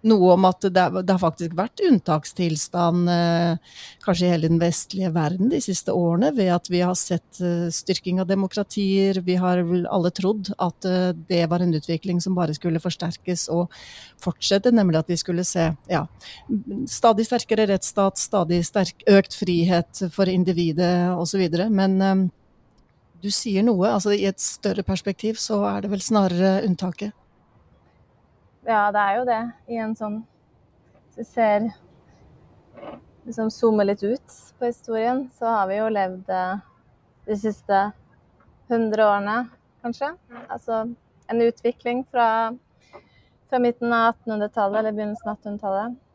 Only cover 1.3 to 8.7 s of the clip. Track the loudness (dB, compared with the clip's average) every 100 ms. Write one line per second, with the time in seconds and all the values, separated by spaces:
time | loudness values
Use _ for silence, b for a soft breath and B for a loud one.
1.3 | -2 -6 -4 -6 -2 4 4 4 -2 -2
2.3 | -4 -2 -2 -4 0 2 2 2 2 2
3.3 | 2 0 -2 B B B B -2 0 2
4.3 | 2 2 2 2 -2 -4 -4 -2 0 -2
5.3 | 0 0 0 -2 -4 -2 0 2 2 2
6.3 | 2 0 0 0 0 0 0 0 -2 _
7.3 | -6 -4 -2 -2 -4 -2 -4 -2 -2 0
8.3 | -2 -2 -4 -6